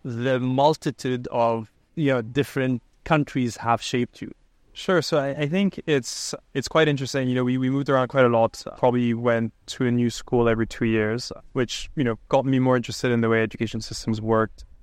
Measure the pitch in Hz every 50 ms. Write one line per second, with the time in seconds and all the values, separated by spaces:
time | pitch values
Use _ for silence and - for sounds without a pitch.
0 | - 135 117 113 120 135 131 127 127 127 127 135 139 156 156 - - 151 113 -
1 | - 127 127 123 123 - - 120 117 117 117 113 110 - _ _ _ _ _ 170
2 | 151 135 135 123 110 117 123 143 135 - - 139 131 131 127 117 - _ _ _
3 | _ - 165 151 143 - - 135 123 117 - - - 117 117 - - - - 123
4 | 120 - _ - 110 - - - _ _ _ _ _ _ _ - - - 185 165
5 | 139 - 165 147 135 139 139 147 147 143 170 190 202 190 - - - 165 147 135
6 | 120 - - - - - - - - _ - 135 - - - 160 160 151 143 131
7 | 139 120 - 139 127 127 123 127 127 123 127 131 131 131 135 139 139 143 135 131
8 | 127 117 - 139 127 120 120 113 113 110 - - - - - - - 127 120 123
9 | 120 120 113 113 120 120 117 113 117 110 - _ _ - - - 131 123 120 120
10 | 120 117 - - - - 131 120 117 117 113 113 110 - - - 123 113 110 110
11 | 107 107 113 123 - - - - - - - 135 123 - - - - - - 160
12 | 135 117 113 - - - - 135 127 135 135 127 131 127 127 123 113 - 113 -
13 | - 127 120 117 113 113 113 113 113 107 - - 117 107 - 110 - - 113 -
14 | - 117 110 110 107 110 113 110 110 - - - - - - -